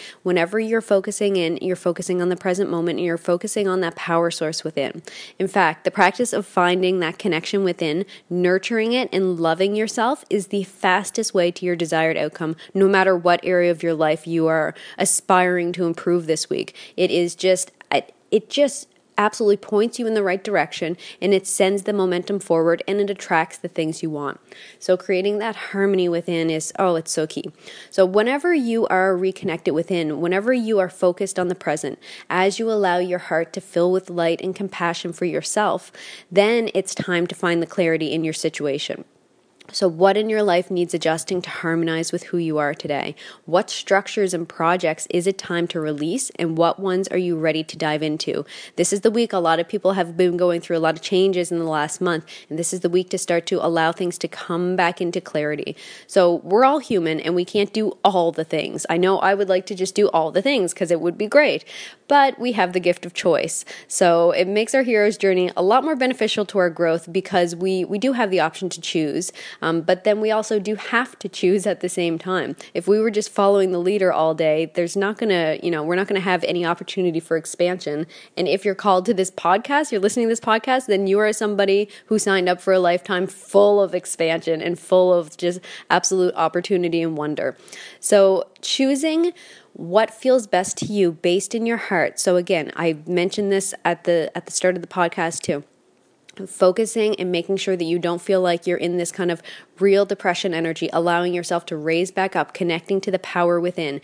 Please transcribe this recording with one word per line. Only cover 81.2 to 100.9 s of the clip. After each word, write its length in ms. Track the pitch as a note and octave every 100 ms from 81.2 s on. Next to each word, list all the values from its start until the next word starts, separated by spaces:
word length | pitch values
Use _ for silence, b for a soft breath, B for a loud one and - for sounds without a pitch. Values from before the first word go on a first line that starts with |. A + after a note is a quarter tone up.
| G#3+
somebody 580 | A3 G#3 G3+ G3 G3 G#3 B -
who 100 | A3
signed 320 | G#3 G3 F3+
up 100 | F3+
for 140 | -
a 60 | F#3
lifetime 480 | F3 F3 F#3+ F3+ F#3
full 540 | - - G3 G3+ G3+
of 120 | F#3+
expansion 680 | F3+ - - E3 E3 E3 D#3+
and 160 | E3+ E3+
full 340 | - F#3 F3+
of 240 | F3 D#3 -
just 220 | F3 F3+ B B B
absolute 440 | F3+ - F#3+ F3+ -
opportunity 640 | D#3+ F3 F3 F#3+ F3 E3
and 140 | E3 D3+
wonder. 400 | D3+ D3+ C3 - B B B B
So 480 | - G#3 G3 F#3+ - _
choosing 720 | - - C4+ C#4 D#4+ D#4+ F4 B B B B
what 380 | - E3+ G3+ A3+
feels 360 | - C4 B3+ G3+
best 300 | F3+ F#3+ -
to 80 | -
you 260 | G#3 F3
based 440 | D#3+ F3 F#3 - A#3
in 100 | A#3
your 120 | A#3
heart. 420 | - F3+ C#3 -
So 160 | - F3+
again, 360 | F3 F3 - -
I 220 | E3+ D3+ D#3
mentioned 460 | F3 F#3 G#3+ G3+
this 220 | G3 G3 - E3+
at 180 | E3+
the, 280 | - E3+ D#3 F3
at 100 | -
the 60 |
start 240 | - F#3 F3+
of 60 |
the 60 | E3+
podcast 540 | F#3 E3+ - E3+ -
too. 220 | - C#3+ - _ _ _ _ _ _ - F#3+
Focusing 680 | - F#3 F3+ A3 A#3 G#3+ -
and 160 | F3+
making 260 | F3 E3+ F#3+
sure 180 | - F#3
that 80 |
you 160 | E3 F3
don't 220 | E3+ F3
feel 200 | - F#3+
like 240 | F3+ E3+ F#3
you're 120 | F3
in 200 | F3 F3
this 140 | E3+
kind 180 | - F3
of 120 | E3 B B B -
real 260 | G3 G3 G3
depression 480 | G3+ G3 F3 F#3+
energy, 360 | E3 E3 D#3+ E3+